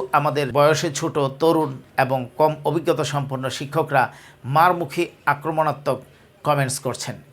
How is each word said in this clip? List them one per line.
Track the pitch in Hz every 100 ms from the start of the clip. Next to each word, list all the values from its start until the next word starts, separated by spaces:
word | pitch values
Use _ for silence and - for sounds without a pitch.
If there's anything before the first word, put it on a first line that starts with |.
| 190
আমাদের | 151 147 143 139 123
বয়সে | 147 151 175 139
ছোট, | 165 156 135 139
তরুণ | 160 170 151 131 - -
এবং | 131 131 123 -
কম | 156 151
অভিজ্ঞতা | 151 156 165 151
সম্পন্ন | 139 143 139 131 131
শিক্ষকরা | - 143 160 147 139 117 - - - 120
মারমুখী | 147 175 175 175 - 170 - -
আক্রমণাত্মক | 147 156 156 156 147 - 131 - - - _
কমেন্টস | - 143 135 123 127
করছেন। | 117 - 104 -